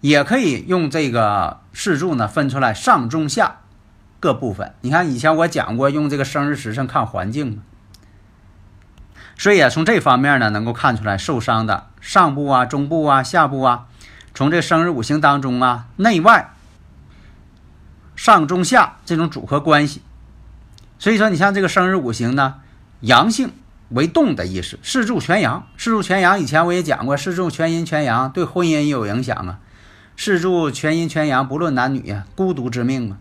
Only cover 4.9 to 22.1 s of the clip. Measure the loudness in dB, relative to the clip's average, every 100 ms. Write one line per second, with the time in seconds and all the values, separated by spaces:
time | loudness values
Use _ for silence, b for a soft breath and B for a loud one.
4.9 | 0 0 0 0 2 0 -2 -4 -2 0
5.9 | 0 -2 -2 -4 -2 -4 -4 -6 -6 -4
6.9 | -4 -4 -4 -6 -6 -6 -8 -14 -20 -20
7.9 | -20 b b b b -20 -20 -20 -20 -20
8.9 | -20 -20 B B B 2 4 4 2 0
9.9 | 2 4 2 4 2 2 -2 -4 -2 -2
10.9 | -2 -4 -4 -4 -4 -2 -2 -2 -4 -6
11.9 | -20 0 2 2 0 0 0 2 -2 -2
12.9 | 0 2 2 2 2 2 2 0 0 -4
13.9 | B B B B -2 0 0 2 2 2
14.9 | -2 -2 2 2 2 -2 0 0 0 -8
15.9 | -2 0 4 6 6 2 -16 -20 -20 -20
16.9 | -20 -20 b b b -20 -20 -20 -20 -20
17.9 | -20 -20 -2 4 4 4 0 2 4 4
18.9 | -2 -4 -2 -2 -4 -4 -2 4 4 2
19.9 | -4 -18 -20 -20 -20 -20 -20 -20 -20 -20
20.9 | -4 0 2 2 2 2 2 0 2 2
21.9 | 0 -2